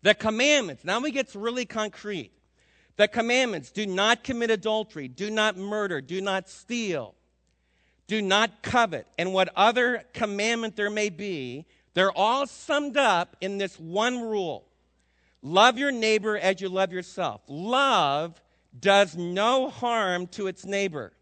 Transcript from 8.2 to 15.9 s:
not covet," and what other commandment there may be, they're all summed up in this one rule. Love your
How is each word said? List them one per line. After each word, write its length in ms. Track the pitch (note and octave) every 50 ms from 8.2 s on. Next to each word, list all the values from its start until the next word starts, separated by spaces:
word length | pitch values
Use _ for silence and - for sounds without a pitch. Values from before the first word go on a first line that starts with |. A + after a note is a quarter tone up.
| G#3
not 400 | F#3+ F#3+ G#3 A3 A#3 - _ -
covet," 440 | - - B3 A#3 G#3 D#3+ C3+ - _ _ -
and 160 | E3+ F#3 F#3+
what 160 | F#3+ F#3+ F3 -
other 480 | - G3 A3 A#3 B3 B3 A#3+ B3 A3 - _ _
commandment 600 | - A#3 G#3+ G3+ G3+ G#3 A3 A#3 A#3 A3+ A3 -
there 160 | - G#3 G#3
may 200 | G#3 G#3+ G#3 G#3
be, 560 | F3+ D3+ G3+ G3+ F#3 D#3 C3 B2 A#2+ C#3 D#3+ _ _ _ _ _ _
they're 240 | F3 F#3 G3 -
all 300 | - F#3+ G#3+ A#3 C4+ C#4+
summed 500 | B3 - - - - D#4 C#4+ D4 C#4+ A3+
up 400 | C#4+ C#4 A#3 F#3+ E3+ F3+ - - _ -
in 160 | F#3+ G3+ G3
this 200 | G3 F#3 - -
one 440 | D#3+ D#3+ E3+ G3 A3 B3 B3 B3 A#3
rule. 440 | A3+ A3 G#3 F#3+ E3 C#3 G#2 - _ _ _ _ _ _ _ _ _ _ _ _ _ _ _ _
Love 360 | C3+ E3 F#3+ G#3+ B3 B3 A3
your 140 | C#4+ C#4+